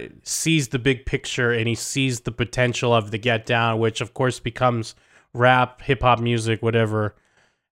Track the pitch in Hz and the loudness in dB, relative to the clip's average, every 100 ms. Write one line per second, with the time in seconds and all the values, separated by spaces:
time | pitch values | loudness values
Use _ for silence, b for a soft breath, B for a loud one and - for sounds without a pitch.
0 | 58 - - - 160 160 131 131 127 127 | -4 -14 -8 -4 0 2 0 0 0 0
1 | - 139 - - 120 117 113 113 - 139 | -2 -6 -4 -2 0 0 0 -2 -4 -2
2 | 135 117 - 113 117 - 123 113 123 117 | -2 -2 -6 -4 -4 0 0 0 2 2
3 | 104 107 120 113 - 117 117 113 113 110 | 0 -4 0 -2 0 0 0 2 0 -2
4 | 113 - 127 - 120 - 127 120 110 - | -8 -2 -2 -2 -8 0 0 0 -4 -12
5 | b b b 120 123 127 123 - - 135 | b b b 2 4 6 2 -2 -4 0
6 | 127 117 120 117 110 110 113 113 110 107 | 2 2 2 0 0 -2 0 2 2 0
7 | 104 - _ _ _ _ _ | -4 -6 _ _ _ _ _